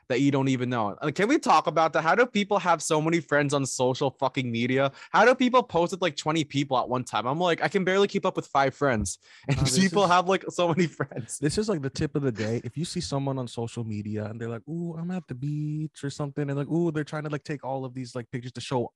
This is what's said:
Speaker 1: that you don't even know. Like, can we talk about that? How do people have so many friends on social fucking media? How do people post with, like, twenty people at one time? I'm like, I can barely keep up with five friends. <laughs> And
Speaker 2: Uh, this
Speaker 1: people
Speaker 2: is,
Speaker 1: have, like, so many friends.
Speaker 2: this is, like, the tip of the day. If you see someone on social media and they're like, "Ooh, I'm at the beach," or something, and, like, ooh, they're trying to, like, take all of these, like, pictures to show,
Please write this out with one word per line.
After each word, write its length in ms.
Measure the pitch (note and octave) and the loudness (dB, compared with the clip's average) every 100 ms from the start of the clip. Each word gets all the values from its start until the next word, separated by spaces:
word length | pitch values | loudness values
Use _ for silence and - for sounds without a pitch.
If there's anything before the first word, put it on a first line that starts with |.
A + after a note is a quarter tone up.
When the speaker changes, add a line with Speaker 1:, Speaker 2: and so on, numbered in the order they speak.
| - | -4
Speaker 1:
that 140 | B2 | 2
you 80 | C#3+ | 2
don't 180 | C3+ C3+ | 4 2
even 220 | C3 B2 | 0 0
know. 260 | B2 G#2+ F#2+ | -2 -2 -4
Like, 140 | D3 - | -4 0
can 120 | G#3 | 2
we 100 | D4 | 2
talk 280 | B3+ E3 D#3 | 4 4 4
about 260 | D#3+ D#3+ | 2 2
that? 80 | D#3+ | 2
How 140 | D3+ | 2
do 100 | F#3+ | 4
people 340 | A#3+ G3+ G3 G3+ | 2 2 0 0
have 240 | F3 E3+ | 2 0
so 160 | - D#3 | 2 0
many 180 | D#3 E3+ | 2 0
friends 320 | - D3 C#3+ | 2 0 2
on 140 | C#3+ C3+ | 0 -2
social 440 | - B2+ B2+ C#3+ | 0 0 2 -2
fucking 380 | - C3 - B2 | 0 -2 -2 -4
media? 400 | A#2 A#2+ C3 C3+ - - | -2 0 2 0 -2 0
How 160 | E3+ A3+ | 4 6
do 80 | |
people 280 | C4 B3 B3 | 6 4 4
post 280 | - E3+ E3+ | 2 2 0
with, 80 | F#3 | 0
like, 160 | F3+ C3+ | -4 -2
twenty 280 | - D#3+ | -2 0
people 340 | C#3+ C#3 C#3+ B2+ | 0 -2 0 0
at 100 | - | 0
one 160 | B2 | -2
time? 220 | A#2+ A2 A2+ | -2 -2 -2
I'm 120 | D3+ | 0
like, 220 | F3+ E3 | 2 2
I 60 | D#3 | 0
can 160 | G3 | 0
barely 240 | F3+ F#3+ G3+ | 2 2 2
keep 160 | G3+ | 0
up 100 | F#3 | -2
with 120 | F3+ - | -2 -2
five 280 | C#3 C#3 | 0 0
friends. 440 | - C#3+ A2+ F#2+ - _ | 2 2 2 0 -6 _
<laughs> 160 | - - | -8 -2
And 100 | C#3 | 0
Speaker 2:
Uh, 60 | |
this 120 | - C3 | 2 4
Speaker 1:
people 260 | F#3+ F3+ | 4 4
Speaker 2:
is, 60 | F#3+ | 6
Speaker 1:
have, 160 | F3+ F3+ | 6 4
like, 180 | F#3+ F3 | 2 0
so 200 | - F3 | 0 2
many 180 | D#3+ E3+ | 2 0
friends. 500 | - C#3 D3+ A2 - | 0 -6 -8 -10 -2
Speaker 2:
this 180 | C#3+ D3 | -2 0
is, 100 | G#3+ | 0
like, 140 | F3+ | -2
the 80 | C3+ | -4
tip 260 | - D3+ D3+ | -4 -2 0
of 60 | |
the 100 | C#3 | -2
day. 300 | G#2+ G#2+ A#2 | 0 -2 -2
If 140 | B2 C#3+ | -4 -6
you 80 | F3 | -6
see 140 | - | -4
someone 360 | D#3+ C#3 C#3 C3+ | -4 -2 -2 -2
on 80 | B2 | -6
social 360 | - A#2 - | -6 -6 -6
media 400 | A2+ G#2 G#2 G#2+ | -6 -6 -4 -6
and 160 | G#2 A2+ | -6 -6
they're 80 | A#2 | -8
like, 180 | A#2 A#2+ | -8 -8
"Ooh, 280 | E3 F3 | -8 -8
I'm 160 | D#3+ E3+ | -6 -6
at 160 | F#3 - | -8 -8
the 60 | |
beach," 680 | B2+ C#3 D3 D3+ D3+ D#3 - | -8 -6 -4 -4 -4 -8 -8
or 60 | C#3 | -10
something, 400 | - D3 C#3 C#3+ | -6 -6 -4 -4
and, 80 | C#3 | -4
like, 100 | C#3+ | -2
ooh, 200 | E3 E3+ | 0 0
they're 140 | D#3 | -2
trying 200 | D3 D#3 | -4 -6
to, 40 | D3+ | -6
like, 140 | D3 | -6
take 180 | - D3 | -6 -8
all 220 | B2 C3+ | -6 -6
of 80 | C3 | -6
these, 220 | B2+ B2 | -8 -10
like, 160 | B2+ A#2 | -8 -8
pictures 220 | B2+ B2 | -8 -10
to 100 | B2 | -12
show, 280 | - C3 A#2 | -4 -2 -2